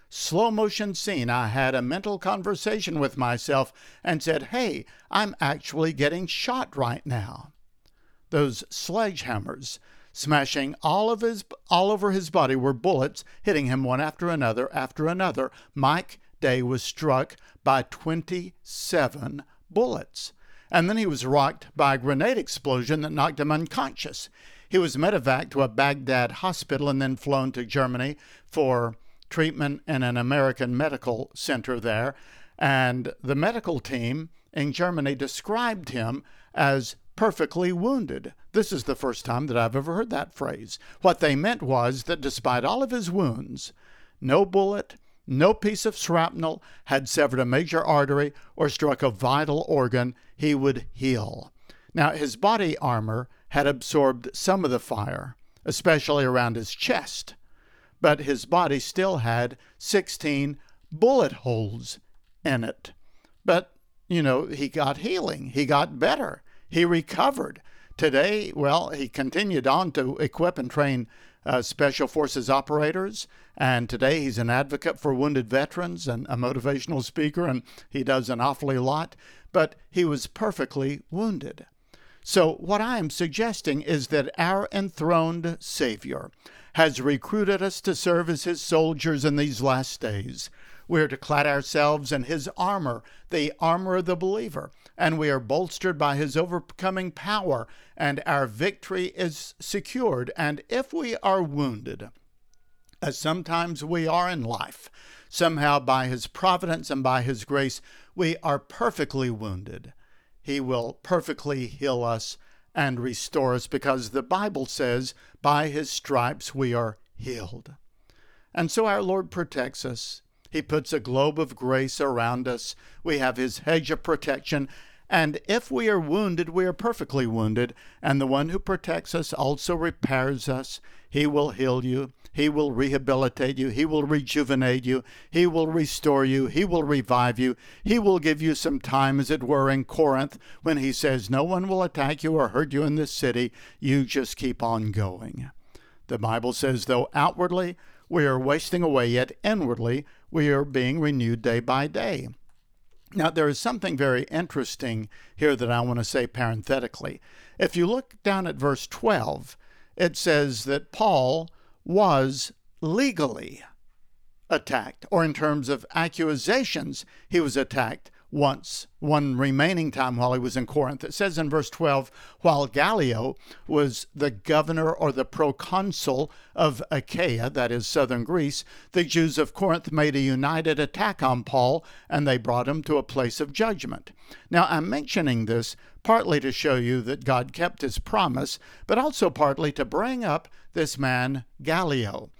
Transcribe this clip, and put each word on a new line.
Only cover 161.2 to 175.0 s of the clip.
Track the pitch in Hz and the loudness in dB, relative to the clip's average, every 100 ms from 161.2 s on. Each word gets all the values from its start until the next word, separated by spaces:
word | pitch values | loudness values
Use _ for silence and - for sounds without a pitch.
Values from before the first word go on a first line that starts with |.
| 127 160 165 - - _ | 4 0 -4 -16 -20 _
was | - 185 196 139 135 135 - - - - | 0 4 6 6 2 -2 -8 -12 -20 -8
legally | 156 196 277 170 143 214 - - - - - _ - - - _ - | -2 0 0 0 -2 -2 -12 -16 -20 -20 -20 _ -20 -20 -20 _ -4
attacked, | 156 - 127 113 - - | -4 0 -4 -4 -14 0
or | 185 160 | 2 2
in | |
terms | 143 151 147 131 | 0 0 0 -2
of | 135 - 160 | -4 -4 -2
accusations, | 170 - 160 143 170 247 240 - 151 135 - - - | -2 -2 -2 0 0 0 0 -4 -6 -10 -14 -20 -2
he | 175 | 0
was | 151 135 | 2 0
attacked | 131 139 113 - - _ _ | -2 -2 -2 -4 -16 _ _
once, | 147 143 - - - - - | 2 2 2 -8 -12 -12 -6
one | 151 151 143 127 | 0 2 2 0
remaining | 139 135 160 180 160 | 2 4 4 2 -2
time | 127 131 120 | 0 -2 2
while | 123 | 2
he | 127 | 2
was | 123 127 | 0 -4
in | 123 | -2
Corinth. | 147 131 139 | 0 0 -4
It | - | -10
says | - 196 160 | -2 -2 0
in | 151 | 0
verse | 151 147 | 0 -2
twelve, | - 160 139 127 - - - | -2 2 2 -2 -16 -20 0
"While | 175 147 139 | 4 4 2
Gallio | 139 170 220 135 110 131 127 - - - | 2 2 4 2 0 -4 -6 -18 -18 0
was | 151 139 117 - - | 2 2 -2 -12 -4
the | 143 | -2
governor | 101 - 156 151 160 160 | -2 2 2 2 0 0
or | - | 2